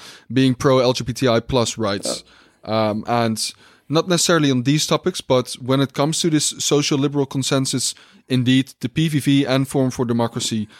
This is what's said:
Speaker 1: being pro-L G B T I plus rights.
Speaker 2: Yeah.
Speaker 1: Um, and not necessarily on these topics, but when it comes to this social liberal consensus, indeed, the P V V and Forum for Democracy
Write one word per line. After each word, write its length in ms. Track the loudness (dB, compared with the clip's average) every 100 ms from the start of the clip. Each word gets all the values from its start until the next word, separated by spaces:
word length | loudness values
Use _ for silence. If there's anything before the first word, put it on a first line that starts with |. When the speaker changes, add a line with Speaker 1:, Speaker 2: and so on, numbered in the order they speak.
| -20 -20 -4
Speaker 1:
being 220 | 2 2
pro-L 380 | 2 2 4 2
G 120 | 0
B 80 | -4
T 160 | -2 2
I 120 | 2
plus 380 | 0 0 0 -2
rights. 460 | -4 -4 -4 -8 -10 _ _ _ -4
Speaker 2:
Yeah. 240 | 0 0
Speaker 1:
Um, 140 | -2 -2
and 460 | 0 0 -2 -6 -10 -20 _ -4
not 200 | -2 0
necessarily 420 | 0 2 2 4
on 120 | 2
these 240 | 2 0 2
topics, 340 | 0 -2 -6
but 320 | 0 0 0 -6
when 200 | -2 0
it 120 | 0
comes 280 | 0 -2 0
to 100 | 0
this 240 | 0 0 -4
social 400 | 0 0 2 0
liberal 280 | 0 -2 -2
consensus, 680 | -4 -2 -2 0 -2 -4 -8 -16 _ -4
indeed, 440 | 0 4 2 0 -6
the 80 | -6
P 200 | -2 0
V 100 | 0
V 260 | 2 2 2
and 200 | 0 0
Forum 220 | 0 0
for 140 | 0 -2
Democracy 640 | 0 -2 -2 -4 -4 -6 -12